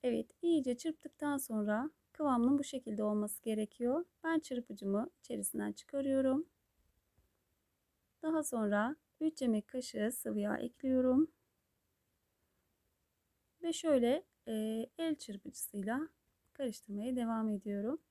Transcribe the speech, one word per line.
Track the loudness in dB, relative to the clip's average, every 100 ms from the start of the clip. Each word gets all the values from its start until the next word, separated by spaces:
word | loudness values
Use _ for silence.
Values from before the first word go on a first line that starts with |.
Evet, | 2 0 -2 _
iyice | 2 2 2 -2
çırptıktan | -4 -6 -12 _ -2 -2
sonra | -2 -2 2 0 -2 _ _
kıvamının | -2 2 4 4 4
bu |
şekilde | 0 -6 -6 -2
olması | 0 0 -2 -4
gerekiyor. | -4 -2 -4 _ 0 0 -2 _
Ben | 0 0
çırpıcımı | 0 -6 -6 -8 -2 0 -2 _
içerisinden | -8 -6 -4 -4 -6
çıkarıyorum. | -6 -8 -4 0 2 4 2 -2 _ _ _ _ _ _ _ _ _ _ _ _ _ _ _ _ _
Daha | 0 0
sonra | 0 0 2 2 0 -4 _ _
üç | -4 0
yemek | 0 0 0
kaşığı | -8 -6 -2 -2
sıvı | -2 -4 -2
yağ | 0 -2
ekliyorum. | -4 _ 2 4 6 6 4 _ _ _ _ _ _ _ _ _ _ _ _ _ _ _ _ _ _ _ _ _ _ _
Ve | -4
şöyle, | -2 2 4 4 2 -2 _ -6
e, | -4 -2 -4 -6 -4
el | -4
çırpıcısıyla | -2 -6 -12 -12 -12 -10 -6 -4 -4 -6 _ _ _ _
karıştırmaya | -6 -6 -6 -8 -6 -4 -2
devam | 0 0 -2
ediyorum. | -2 -4 -4 -2 -4 _